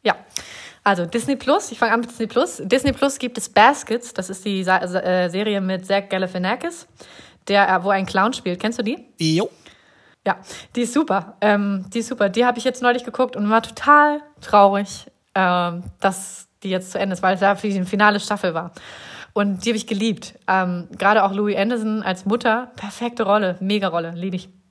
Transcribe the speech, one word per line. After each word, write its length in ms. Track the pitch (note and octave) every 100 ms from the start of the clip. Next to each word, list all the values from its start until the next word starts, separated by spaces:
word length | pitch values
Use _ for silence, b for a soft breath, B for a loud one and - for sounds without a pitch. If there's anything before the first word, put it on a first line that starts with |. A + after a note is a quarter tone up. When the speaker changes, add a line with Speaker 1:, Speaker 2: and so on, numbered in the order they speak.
Speaker 1:
Ja, 100 | - - - B B B B B
also 200 | G#3 F#3
Disney 320 | F3 A#3 A3+ C#4
Plus, 360 | - F4 -
ich 60 | -
fange 140 | A3+
an 80 | A3+
mit 100 | A#3
Disney 180 | - A3
Plus. 340 | A#3+ F4 -
Disney 280 | F#3+ C4 C#4
Plus 260 | C4 C#4 C4+
gibt 200 | B3 A#3+
es 100 | -
Baskets, 640 | G3+ A#3 C#4+ - A3+ -
das 160 | - F#3
ist 140 | G3
die 180 | G#3+ F#3+
Sa-, 160 | F#3 F#3
äh, 500 | F3+ F#3 F3+ F#3 F3+
Serie 300 | F#3 G#3+ G3+
mit 240 | F#3 F#3
Zach 240 | F#3 G3 G3
Galifianakis, 800 | F#3+ F#3 F#3 F#3 A#3 E4+ E4+ - B B B B B -
der, 200 | G3+ F#3+
äh, 160 | F#3
wo 60 | F#3
ein 160 | G3 F#3
Clown 260 | F#3+ G#3
spielt. 280 | C4+ F#3 F3+
Kennst 180 | G#3+ A#3
du 60 |
die? 200 | G#3+ D4+ - -
Speaker 2:
Jo. 320 | D#3+ D#3+ - b b b b b b b
Speaker 1:
Ja, 120 | G3+ F#3 B B B A#3+
die 60 |
ist 100 | A#3+
super. 440 | C#4+ D#4+ G3 F3+ -
Ähm, 460 | G#3+ G#3 G3+ G3 F#3
die 60 | A#3
ist 100 | A3+
super. 200 | B3 G3+
Die 160 | G3
habe 140 | B3 A#3+
ich 60 |
jetzt 160 | B3+ B3+
neulich 240 | B3 B3
geguckt 300 | B3 - B3+ A3+
und 140 | G#3
war 120 | A3+
total 580 | A3 - - D4 D4 D4 - _
traurig, 680 | - G#3 G3+ G3 G3+ - - _ _
ähm, 480 | F#3+ F#3 F3+ F3 E3+ F3+ -
dass 460 | G3 F#3 - - - _
die 80 | G3
jetzt 220 | F#3 F#3
zu 60 | -
Ende 160 | G3
ist, 80 | F3+
weil 120 | F#3
es 60 | F#3+
ja 160 | G3 G3
für 120 | G#3+
die 140 | G3
finale 360 | F3+ G3+ G#3 G3+
Staffel 340 | - G3 F3+
war. 160 | E3 E3+ B B B B B B
Und 320 | G#3 G3+ F#3
die 60 | A3+
habe 60 | A3
ich 100 | -
geliebt. 460 | G3+ A3+ F#3 - - -
Ähm, 400 | F#3+ F3+ F3 E3+ -
gerade 280 | G3 G#3+
auch 80 | G3
Louis 240 | G3 G#3 F#3
Anderson 460 | G#3 A#3+ A3 G#3+
als 200 | F#3 F#3
Mutter, 460 | G3 A#3 A#3+ A3+ B3+ -
perfekte 480 | G#3 - A#3+ A#3+
Rolle, 320 | G3+ G#3 F#3+ F3+
mega 280 | F#3+ G#3 F#3+
Rolle, 240 | E3+ E3
liebe 220 | E3+ F#3 F3+
ich. 100 | - _ _